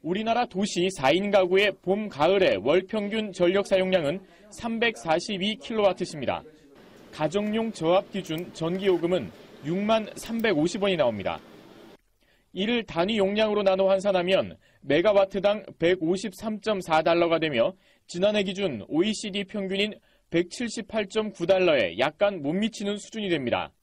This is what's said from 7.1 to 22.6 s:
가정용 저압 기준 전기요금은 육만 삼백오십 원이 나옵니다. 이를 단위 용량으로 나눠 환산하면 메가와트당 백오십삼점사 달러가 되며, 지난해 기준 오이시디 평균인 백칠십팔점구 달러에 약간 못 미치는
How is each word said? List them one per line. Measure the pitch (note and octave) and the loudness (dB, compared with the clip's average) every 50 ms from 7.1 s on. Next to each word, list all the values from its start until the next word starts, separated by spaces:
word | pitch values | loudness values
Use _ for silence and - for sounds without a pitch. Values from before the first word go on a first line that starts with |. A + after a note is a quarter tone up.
가정용 | - - D#3 D3+ D#3+ G3+ G#3 G#3+ G#3+ A3+ A3+ A3+ | -6 -4 -4 -2 0 -2 -2 0 -2 -2 -2 -4
저압 | G#3+ - D#3+ D#3+ F3+ F#3+ G3 - | -6 -2 2 4 4 4 2 0
기준 | - G3 E3 - D#3 D#3+ F3+ A2+ - | -8 -8 -6 -6 -8 -8 -8 -10 -10
전기요금은 | - D#3+ E3 F3+ F#3+ G3 G3 F#3 E3 D#3+ E3+ F#3 F3 A#2 E2+ - - - - - - - | -6 -4 -4 -4 0 2 2 2 2 2 0 -2 -2 -2 -6 -12 -18 -20 -20 -20 -12 -6
육만 | C#3 E3+ F#3+ G3+ G#3 A3+ A3+ G#3+ - - | -4 -4 -2 0 2 0 0 0 -4 -12
삼백오십 | - - - A3+ A#3 A3 A3+ G3 A#3+ - F3+ - A3 G3 | -14 -10 -8 -6 -2 0 0 2 2 0 0 0 0 -2
원이 | G3+ F#3 | 0 2
나옵니다. | D#3+ C#3+ A#2+ A2 G2+ F#2 F2+ E2 D#2 - - - - - - - - - - - _ _ _ _ _ _ _ _ _ _ _ _ | 2 2 0 0 -2 -4 -4 -6 -6 -10 -18 -20 -20 -20 -20 -20 -20 -20 -20 -20 _ _ _ _ _ _ _ _ _ _ _ _
이를 | F3 G3 G#3+ A#3+ A#3+ G#3+ | -4 -2 -2 -2 -2 -2
단위 | - - E3 F3 G3 A3+ | -4 -2 -2 -2 0 2
용량으로 | G#3+ G3 F#3+ G3+ G#3+ A3 G#3+ G#3 G#3 G3+ | 2 2 2 2 0 2 2 2 2 2
나눠 | F#3+ F#3+ F#3 F#3+ F#3+ | 2 2 4 4 4
환산하면 | G3 F#3+ F#3 G3+ F#3+ F#3 F3 F3+ F#3+ E3 B2 F#2 E2 - _ _ _ _ | 4 2 2 2 0 2 2 2 2 2 2 -2 -8 -16 _ _ _ _
메가와트당 | - C3+ C#3 D#3+ F3 G#3+ G#3 G3 G3 F#3+ F#3+ G3 F3 G3+ G#3 G#3+ - - - _ | -2 0 2 4 4 6 6 6 4 4 0 0 0 0 0 0 -6 -14 -8 _
백오십삼점사 | E3+ E3+ F#3 F#3 D#3+ D#3+ F#3 F#3+ - F#3 F3+ - - A3+ G#3+ G3+ - A3 G#3+ F#3+ F3 - D#3+ D#3 | 2 2 2 2 2 -2 -2 -2 -2 -8 -10 -8 -8 -8 -8 -6 -4 -4 -4 -4 -2 2 2 2
달러가 | D#3+ F3+ E3 E3+ F3 E3+ E3 D#3+ | 4 4 2 2 2 2 2 0
되며, | D#3+ D#3+ C#3+ A#2 A#2 E3 F#3 _ _ _ _ _ _ | 0 0 2 2 0 0 0 _ _ _ _ _ _
지난해 | _ - F3 F#3 G#3 G#3+ G#3+ G3+ | _ -4 0 0 2 2 0 -2
기준 | F#3+ F#3+ F#3+ G3+ F3+ C3+ G#2 F#2+ | -2 -4 -4 -4 -4 -4 -6 -8
오이시디 | - C3+ D#3 F#3 G#3+ G#3+ - - G#3+ F#3 G3+ G3+ | -2 0 0 2 0 0 -4 -6 -6 -6 -6 -8
평균인 | - - G#3+ G3 F#3+ F#3+ G3 G3+ G#3+ - - _ _ _ _ _ _ | -6 -6 -8 -6 -4 -2 -2 -2 -2 -4 -12 _ _ _ _ _ _
백칠십팔점구 | - E3+ F3 F3 - - B3 A3+ - A#3 G#3 _ - A3+ G#3 G3 - A3 G#3+ G#3+ - - E3+ | -2 -2 -2 -2 -4 -8 -8 -6 -6 -10 -12 _ -6 -6 -6 -2 -4 -4 -4 -4 -6 -6 0
달러에 | E3+ F#3+ F#3 F#3 F3 D#3 B2+ G#2 F2 E2 | 2 2 4 4 4 4 4 2 0 0
약간 | F#2+ B2 D3 - _ G#3 G3+ G3+ F3 C#3 | 0 -2 -2 0 _ 0 0 0 -2 -4
못 | C#3 D#3+ | -2 -2
미치는 | F#3+ | -2